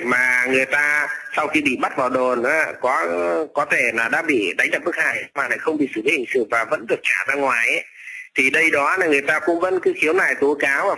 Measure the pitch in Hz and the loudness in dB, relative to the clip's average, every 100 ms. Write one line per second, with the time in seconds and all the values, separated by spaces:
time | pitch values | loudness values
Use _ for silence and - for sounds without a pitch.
0 | 120 123 127 123 127 131 131 147 147 147 | 0 0 2 2 2 0 2 0 2 0
1 | 143 - - - 151 156 143 120 190 - | -2 -6 -6 -4 -2 0 -2 -2 -2 0
2 | 127 131 127 123 123 156 147 - 123 147 | 0 2 0 0 0 0 -2 -2 -2 0
3 | 170 175 175 165 151 - 147 165 120 113 | 0 -2 -2 -2 -4 -4 0 0 0 0
4 | 117 147 160 127 92 85 139 170 170 160 | 0 0 0 0 0 0 0 0 -2 -2
5 | 151 - - - 127 160 160 156 131 110 | -2 -2 -6 -4 -2 -2 -2 0 0 0
6 | 107 165 117 131 110 117 110 156 117 160 | 0 0 0 -2 0 -2 -2 -4 -2 -2
7 | - 98 92 143 135 120 117 156 - - | 0 -2 -2 0 0 0 0 -2 -4 -16
8 | - - - - 135 147 165 156 143 185 | -16 -16 -8 0 2 4 4 4 2 2
9 | 170 143 143 151 - 165 185 185 185 170 | 2 2 2 0 2 2 2 2 0 2
10 | 151 180 160 127 143 147 143 139 196 | 2 2 2 2 2 2 2 2 0